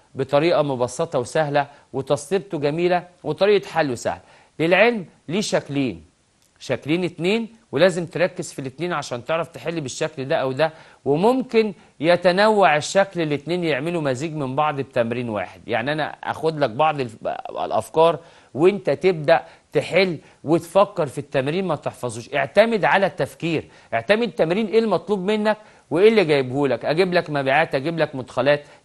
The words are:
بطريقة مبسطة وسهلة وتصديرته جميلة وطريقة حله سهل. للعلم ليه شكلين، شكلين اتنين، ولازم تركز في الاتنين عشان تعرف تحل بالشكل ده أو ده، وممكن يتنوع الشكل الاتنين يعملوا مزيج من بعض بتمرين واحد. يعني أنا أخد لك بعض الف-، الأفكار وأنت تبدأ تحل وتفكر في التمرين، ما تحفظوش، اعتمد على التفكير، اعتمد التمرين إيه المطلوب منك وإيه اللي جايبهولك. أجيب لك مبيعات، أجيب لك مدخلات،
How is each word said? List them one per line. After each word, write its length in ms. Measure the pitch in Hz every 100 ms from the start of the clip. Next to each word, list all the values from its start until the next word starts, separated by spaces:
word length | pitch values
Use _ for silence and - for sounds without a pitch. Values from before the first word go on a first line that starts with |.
| _
بطريقة 480 | 123 127 143 170 151
مبسطة 560 | 143 127 123 - 165 135
وسهلة 480 | 120 156 147 143 139 - _
وتصديرته 680 | 135 135 143 - 190 - 156
جميلة 500 | 143 160 175 175 165 _
وطريقة 440 | - 151 202 202 -
حله 260 | 165 151
سهل. 260 | 117 98 85 - _ _ -
للعلم 480 | 165 185 233 226 156 _ -
ليه 120 | 185
شكلين، 640 | - 165 - 139 131 82 - _ _ _ _ _
شكلين 460 | - 117 135 170
اتنين، 440 | 175 160 175 226 220 - _
ولازم 340 | 131 185 175 160
تركز 460 | 151 180 175 156
في 60 | -
الاتنين 340 | 131 139 175
عشان 320 | 156 - 123
تعرف 240 | 117 160 160
تحل 320 | 131 143 170
بالشكل 440 | 131 - 156 143
ده 120 | 135 151
أو 160 | 131
ده، 200 | 131 156 - - _
وممكن 720 | 135 147 214 262 - 226 220 - - _
يتنوع 760 | 156 175 180 180 220 208 175 151
الشكل 440 | - 190 190 175
الاتنين 440 | 151 143 151 180
يعملوا 380 | 165 131 160 175
مزيج 320 | 143 123 160
من 220 | 151 131 135
بعض 200 | 151 139
بتمرين 480 | 131 127 117 120 117
واحد. 320 | 104 90 85 90
يعني 240 | 113 131
أنا 120 | 156 127 -
أخد 340 | - 113 160 151
لك 120 | 131
بعض 300 | 110 156 147
الف-، 260 | 123 110 85 - -
الأفكار 680 | 58 85 98 - 156 165 156 - - _
وأنت 360 | 123 180 202 -
تبدأ 540 | 139 185 165 147 165 - - _
تحل 460 | 147 120 165 190 143 - _
وتفكر 640 | 127 165 165 196 196 - 147
في 120 | 147
التمرين، 460 | - 139 135 180
ما 120 | 185 147
تحفظوش، 580 | 127 - 123 113 113
اعتمد 500 | 139 139 202 233 220
على 220 | 151 185 190
التفكير، 600 | - 135 - 165 147 - - _
اعتمد 280 | 117 113 214
التمرين 440 | 233 - 160 190 220
إيه 120 | 220
المطلوب 400 | 226 170 - 202
منك 380 | 185 214 214 208 - _ _
وإيه 180 | 156 214
اللي 160 | 220
جايبهولك. 600 | 156 143 127 135 139 113
أجيب 280 | 131 156 185
لك 180 | 175 170
مبيعات، 440 | 147 135 143 160
أجيب 240 | 139 147 165
لك 160 | 151
مدخلات، 500 | 131 120 127 135 147 - -